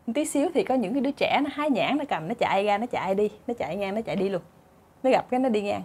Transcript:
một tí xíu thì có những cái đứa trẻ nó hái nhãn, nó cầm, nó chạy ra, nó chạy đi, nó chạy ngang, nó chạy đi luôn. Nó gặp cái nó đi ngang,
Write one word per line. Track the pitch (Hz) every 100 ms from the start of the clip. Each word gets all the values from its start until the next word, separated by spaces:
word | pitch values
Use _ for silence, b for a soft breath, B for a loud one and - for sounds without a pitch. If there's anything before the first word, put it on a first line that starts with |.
| -
một |
tí | 247
xíu | 302 294 330
thì | 277
có | -
những | 254 190
cái | 269
đứa | 262
trẻ | - - 208
nó | 285
hái | 277 302
nhãn, | 220 156 277
nó | 285
cầm, | 175 156
nó |
chạy | 233 190 196
ra, | 208 202
nó | 208
chạy | - 175
đi, | 196 208 208 -
nó | 240
chạy | 143 190
ngang, | 190
nó | 208
chạy | 226 190
đi | 196
luôn. | 180 - - - - - _
Nó | 262
gặp | 196 -
cái | 254
nó | 262
đi | 214
ngang, | 202 202